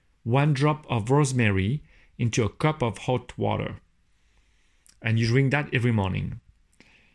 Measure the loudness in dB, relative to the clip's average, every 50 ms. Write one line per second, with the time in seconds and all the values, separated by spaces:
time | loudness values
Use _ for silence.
0 | _ _ _ _ -4 0 2 2 2 2 2 2 2 0 0 -2 -4 -4 -4 -2
1 | 0 2 4 4 4 2 2 2 2 2 2 2 0 0 -2 -4 -6 -12 _ _
2 | _ _ _ -4 -4 -2 0 0 0 -2 -2 0 0 0 0 0 -2 -4 -4 -4
3 | -4 -2 -2 -2 -4 -8 -8 -4 -4 -2 -2 -2 -4 -6 -8 -12 _ _ _ _
4 | _ _ _ _ _ _ _ _ _ _ _ _ _ _ _ _ _ _ -14 _
5 | -4 -2 0 0 2 2 2 2 2 2 0 -2 -2 -2 -2 0 0 0 0 0
6 | 0 0 -2 -4 -4 -6 -8 -12 -16 _ _ _ _ _ _ _ -20 _ _ _
7 | _ _